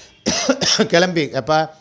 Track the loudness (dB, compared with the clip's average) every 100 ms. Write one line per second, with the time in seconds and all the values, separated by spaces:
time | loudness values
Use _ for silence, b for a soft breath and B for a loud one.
0 | B B -6 -2 -2 0 0 0 2 2
1 | 2 0 -2 -4 0 0 0 b